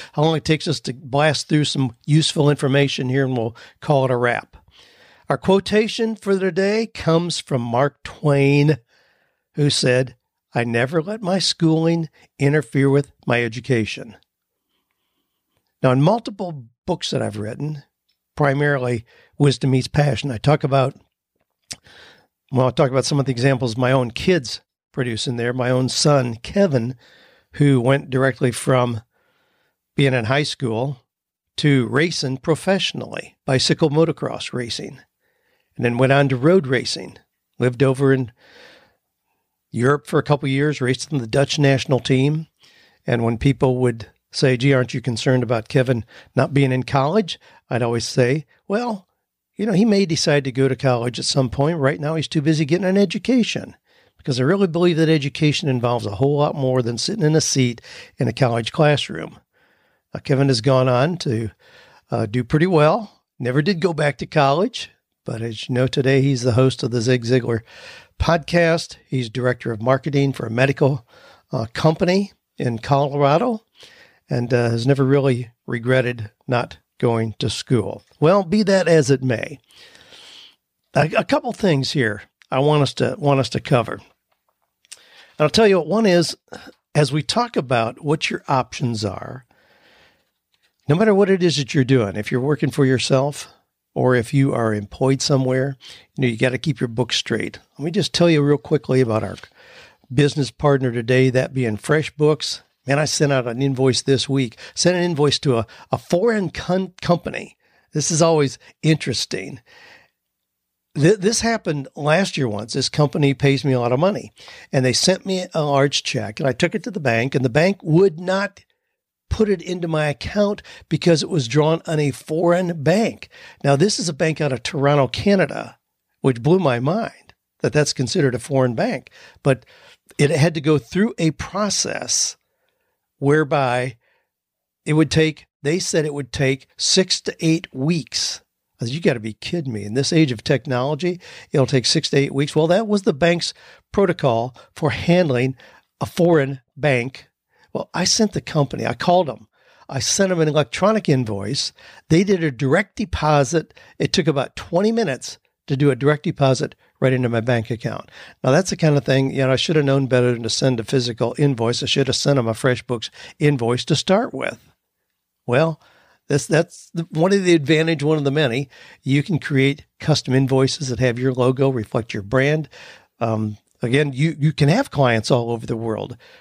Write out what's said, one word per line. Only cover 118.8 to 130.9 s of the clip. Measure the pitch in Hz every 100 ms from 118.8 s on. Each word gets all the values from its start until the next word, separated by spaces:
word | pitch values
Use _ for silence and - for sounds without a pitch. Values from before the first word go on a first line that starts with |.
| _ _ _ _ -
put | - 214
it | 185
into | 175 180 170
my | 156 151
account | 139 - 202 202 202 - - -
because | 151 175 160
it | -
was | 175 113
drawn | 143 151 165 -
on | 156
a | 147
foreign | - - 156 175 175 180 170
bank. | 135 196 202 104 - - - -
Now, | 139 139
this | 202 240
is | 175
a |
bank | 135 160 156
out | 147
of | 123
Toronto, | - 151 139 147 131
Canada, | - 202 196 139 - - - _ _ _ _
which | 139 117
blew | 143 185
my | 156 120
mind | 135 208 220 - _ _ _ _
that | 151
that's | 151 143
considered | - 123 190 139
a | 117
foreign | - 135 127
bank. | 117 233 143 - - - -
But | 143 131 _ - - - _ -
it | 147
had | 156 165
to | 160
go | 139 147
through | -